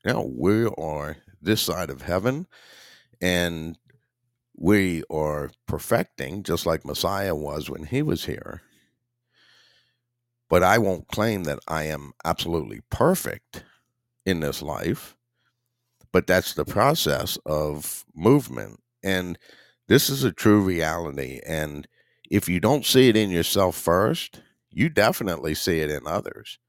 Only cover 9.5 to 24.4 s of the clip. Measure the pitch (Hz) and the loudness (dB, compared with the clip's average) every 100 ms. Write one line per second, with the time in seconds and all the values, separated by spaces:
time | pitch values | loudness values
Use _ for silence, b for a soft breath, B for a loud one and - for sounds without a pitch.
9.5 | b b b b b _ _ _ _ _ | b b b b b _ _ _ _ _
10.5 | 87 90 113 101 87 - - 110 101 80 | 4 6 4 4 -2 -6 -2 0 0 -2
11.5 | 71 - 80 78 76 71 - 80 82 85 | -6 -4 -4 -4 -6 -10 -6 -4 -2 -2
12.5 | 82 57 52 _ - 143 185 - - _ | -4 -4 -12 _ 2 2 2 -4 -10 _
13.5 | - - b b _ _ _ 98 87 73 | -20 -20 b b _ _ _ -2 -2 -2
14.5 | 71 73 73 82 - - _ _ _ _ | -4 -8 -6 -4 -4 -8 _ _ _ _
15.5 | _ _ _ _ _ _ 90 - 90 - | _ _ _ _ _ _ -6 0 0 0
16.5 | - 76 98 127 160 78 71 82 - - | -6 -4 0 0 0 -2 -2 -4 -8 -4
17.5 | 76 76 73 73 - - 78 95 143 - | -2 -2 -6 -10 -12 -16 0 4 4 2
18.5 | 62 50 53 _ _ 98 92 90 85 b | -10 -12 -16 _ _ -2 -2 -2 -10 b
19.5 | b b b - 135 151 139 131 - 110 | b b b 4 4 4 0 -2 2 6
20.5 | 104 95 87 80 85 82 69 65 65 - | 6 4 0 0 -2 -6 -6 -8 -10 -6
21.5 | 80 76 73 - b b b _ 101 - | -4 -4 -8 -14 b b b _ 0 2
22.5 | 90 110 143 - 131 131 107 101 87 85 | 2 2 2 4 8 8 6 4 0 0
23.5 | 98 92 - - 87 110 170 - - | 2 2 0 2 2 2 0 -6 -14